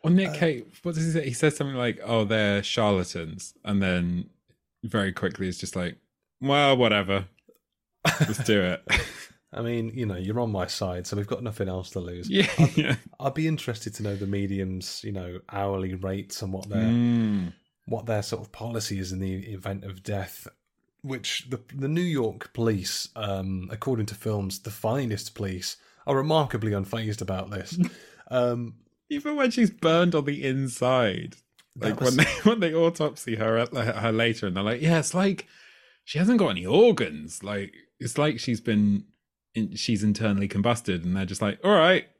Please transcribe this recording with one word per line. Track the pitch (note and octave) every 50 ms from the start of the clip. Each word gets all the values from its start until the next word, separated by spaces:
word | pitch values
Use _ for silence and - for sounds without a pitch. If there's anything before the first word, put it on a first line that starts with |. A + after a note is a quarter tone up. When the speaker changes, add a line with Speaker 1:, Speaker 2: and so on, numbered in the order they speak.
| -
Speaker 1:
Well, | D#3+ F3
Nick | F#3+ G3 F3
Speaker 2:
Uh, | D3+
Speaker 1:
Cage, | - F3+ E3 D3 A#2+ - - - - _
what | F3 E3
does | D#3+ D#3+
he | E3
say? | D#3 E3 D3
He | C3+ A#2+
says | - - D3+ C#3+
something | - D3 C#3 C3+
like, | B2+ B2 A#2+ G#2+ - -
"Oh, | G#2 A#2 A2+ G#2+
they're | G2+ A2 A2 G#2+ G#2 G2+ G2+ G2
charlatans," | - - - A2 G#2 G2+ F#2 F2+ - - F2 E2 E2 D#2 F#2+ - - - _ _
and | G#2 G2+ G2+
then | G2 F#2 F2+ F2+ F2 F2 F2 F2 - - _ _ _ _ _ _ _ _ _ _
very | - A2 - A2 G2+ F#2+
quickly | F2+ - - F#2 - - G2 F#2
it's | F2+
just | - - F2+ -
like, | F#2 F2+ F2 - _ _ _ _ _ _ _ _ _
"Well, | B2+ C#3 C#3 C#3+ D3 C#3 C3+
whatever. | B2 B2 A2+ G#2+ G#2 G2 F#2 G2 G2 F#2 - _ _ _ _ _ _ _ _ _ _ _ _ _ _ _ D#3 - -
Let's | D#3 - G#2+ - A#2+
do | A2+ G#2+ G2+
it." | F#2 F2+ F2+ - _ -
<laughs> | - - - - - - - - _ _ _ _
Speaker 2:
I | - C#3+
mean, | A#2 A#2 A#2+ A#2 A2+ A2+ A2
you | B2+ A#2+
know, | G#2 F#2+
you're | F2 F#2 G2 G#2+ A#2+
on | A#2+ A#2
my | G#2 F#2+ F2+
side, | - - - G#2 F#2 F2+ F2+ F2+
so | - -
we've | G2+ G#2
got | G#2 B2+ - A#2
nothing | A2+ G#2 - G#2
else | F#2+ F#2 F#2 F#2 -
to | - G2
lose. | F2 F2 F2 F2+ F2 -
Speaker 1:
Yeah, | F#3+ G3 F3+ - - -
Speaker 2:
I'd, | E3 C3 -
Speaker 1:
yeah. | - D3 C3 B2+ - - - - _
Speaker 2:
I'd | C3+ C#3 C3
be | D#3+ D#3+
interested | D#3+ D#3+ - - - A#2 A2 - G#2+ G2+
to | - G#2
know | G#2 G2+
the | G2 G2+
medium's, | G2 G2+ G2+ G2 F#2+ G2 G2 F#2+ F#2+ F#2 F#2 F#2 - - - -
you | G#2+
know, | G2+ F#2+ F2+ F2 F2+ F#2 _ -
hourly | - G2 G2 G2 G2 F#2+ F#2+ F#2 F#2
rates | F#2 F#2+ F#2+ F#2+ G2 G2 - - - G#2+
and | F#2+ F#2+
what | F#2+ F#2+ G#2
their, | G#2 A2 A2
Speaker 1:
Mm. | A2+ A#2 A#2+ A#2+ A#2+ A#2+ A#2 A2+ G#2+ G#2 G2 F2+ E2+ - _ _ _ _ _ _
Speaker 2:
what | - A#2 G#2+ G#2
their | A2+ A2 G#2
sort | G2+ - - A2 -
of | -
policy | - - A2+ A#2 A#2 A2+ G#2 - G#2 G2
is | F#2+ F#2
in | F#2+ F#2
the | F#2+ F#2+ F#2 F#2+ G2 A#2
event | G#2+ F#2 F#2 G#2+ G2 G2 G2
of | F#2+ F#2+ F#2 -
death, | - G#2 G2 F#2+ - - - - - _ _ _ _ _ _ _ _ _ _
which | - C#3 C3 B2 - - - - - B2+
the, | B2+ A#2 - _ -
the | C#3 C3+
New | C#3+ D#3 E3+
York | F3+ F3 D#3+ C#3 A#2 A2 - - - - _
police, | - A#2 A2+ A2 G2 F#2 - - - - - _
um, | A2+ G#2+ G2+ G2 F#2+ F#2+ F#2+ F#2+ F#2 F2+ F#2+
according | A2+ G#2+ - C#3 C3 A2+ G#2+
to | G2+ G#2
films, | - - A2+ G#2+ G2+ G2 F#2+ F#2+ -
the | _ A2+
finest | G#2 - - A2 A#2 C#3 C3+ A#2 G#2+ G2 - - _
police, | - G#2 F#2+ F#2 F#2 F#2+ - - _ _ _ _ _ _
are | - C#3
remarkably | C3+ C3+ D#3 D#3 D#3 D3 C3 - A2+ G#2+ A2
unfazed | G#2 G2+ G2 - - A2+ A2 G#2+ G#2 -
about | - F#2+ F#2+ F#2+ F#2+ F#2+
this. | G2+ G2 - - E3+ F3 F3
Speaker 1:
<laughs> | - - - - - - - - -
Speaker 2:
Um, | B2+ B2+ B2 B2 A#2+ A#2+ A#2+ A2+ A2 A2+ _ _ _ _ _ _
Speaker 1:
Even | D4 C#4+ - D4+ D4+
when | D4 C#4 B3+
she's | A3+ B3 A#3 G3
burned | - - - E3 D#3+ E3+ F3+ F3 E3+
on | D#3 C#3
the | C#3+ C#3+ C#3 C3+
inside, | C3+ C3 C3+ C3+ C3 A#2+ - B2 B2 C3 B2+ A#2+ G#2 F#2 - D#2 D#2+ - - _ _ _ _ _ _ _
Speaker 2:
That | - G#2+ A2
Speaker 1:
like, | G#2 G#2+
Speaker 2:
was | B2+ B2+ B2+
Speaker 1:
when | B2+ -
they, | - -
<laughs> | - -
when | G#3 A#3 A3+
they | F#3 E3 D#3
autopsy | E3 E3 E3 E3+ - D#3 D3 A2+ - - - A2+
her, | G#2 A2 A2 A2+ A2+ A#2+ A#2+ -
her | C3 A2 A2+ A2+ G#2 A2 A#2
later, | A2 A2+ A#2 A#2 A2 - -
and | G2 F2+
they're | F#2+ G2
like, | G#2+ A#2 B2 D#3
"Yeah, | E3 E3+ D#3+
it's | D3 - -
like | F3+ F#3+ G3 F#3+ - - _ - - - - - _ _ _ _ _ _
she | - - D3
hasn't | F3+ G#3 B3
got | A3+ F#3+ C#3
any | G2 F2 F2
organs. | F#2 A#2+ F3 A3+ A#3+ G3+ - A#2 E2 D2+ D2+ D2+ D#2+ - - G2
Like, | G2 G#2 G2+ G2 - - - _ _ _ _
it's | B2 A#2 - -
like | D3 D3+ B2+ A#2
she's | - - A#2 G#2
been, | - - A2 G#2+ G#2 G#2 G2+ G2+ - _ _ _ _ _ _ _ _ _ _
in-, | A2+ A2 F#2 -
she's | - - - A#2 G2 G#2
internally | G#2+ G2+ G2+ A2+ G#2+ G2+ G2 G2+
combusted," | G2+ - G2+ G2 A#2+ A#2+ A2+ - - F#2+ F2 E2
and | F2+ F2+
they're | G2 F#2+
just | F2+ G2 -
like, | A2 G#2 G2 - -
"All | F#3+ G#3
right." | F3+ D#3+ F3 F#3 E3 - _ _